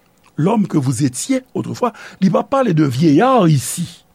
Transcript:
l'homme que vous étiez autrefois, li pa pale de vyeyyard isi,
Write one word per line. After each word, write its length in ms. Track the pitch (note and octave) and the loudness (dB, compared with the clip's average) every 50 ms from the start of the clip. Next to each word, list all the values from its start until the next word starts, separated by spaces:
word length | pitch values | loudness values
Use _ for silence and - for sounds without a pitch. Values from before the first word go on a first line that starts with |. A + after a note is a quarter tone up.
| _ _ _ _ _ _ _ | _ _ _ _ _ _ _
l'homme 300 | - D3 F#3+ A#3 A3 F#3+ | -4 -2 0 0 0 0
que 120 | - - D#3 | 0 -2 -2
vous 260 | B2+ C3+ C3 G#2+ D3 | -2 -2 -2 -2 -2
étiez 380 | B2 - - - - C4 B3+ - _ - | -4 -4 -4 -6 -4 -4 -4 -4 _ -10
autrefois, 380 | - A#2 A#2 A#2 - B3 A3+ - - - - - - | -10 -8 -8 -6 -4 -4 -4 -6 -6 -20 -18 -8 -2
li 100 | F#3+ F#3 | 0 0
pa 120 | F3+ - - | 0 0 -2
pale 320 | - C4+ C4+ C4 A3 E3 | -2 0 0 0 2 2
de 100 | D#3 D#3 | 2 0
vyeyyard 640 | C#3 A#2 B2+ E3+ D#3+ C#3 - A#3 C4 C4 A#3 F3+ E3 D3+ | 0 0 2 2 4 4 4 4 4 4 4 4 4 2
isi, 520 | C3 - - - - E3+ - - - _ _ _ | 2 0 -4 -8 -8 -8 -10 -10 -18 _ _ _